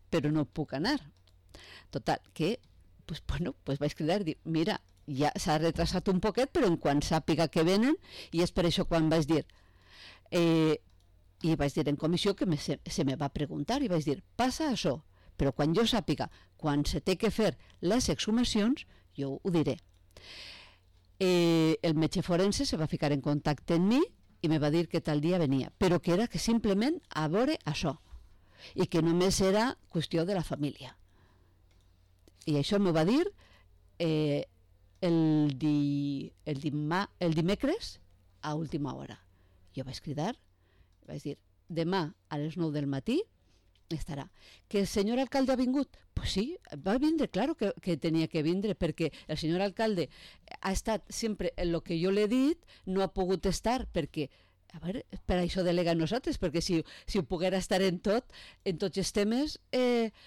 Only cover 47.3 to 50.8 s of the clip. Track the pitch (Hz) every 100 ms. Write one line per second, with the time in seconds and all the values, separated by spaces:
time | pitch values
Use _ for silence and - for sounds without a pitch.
47.3 | - 277 320 202 - 190 156 165 160 160
48.3 | 165 151 185 208 175 165 151 160 - -
49.3 | 151 156 180 202 180 220 190 139 - -
50.3 | - - - 190 190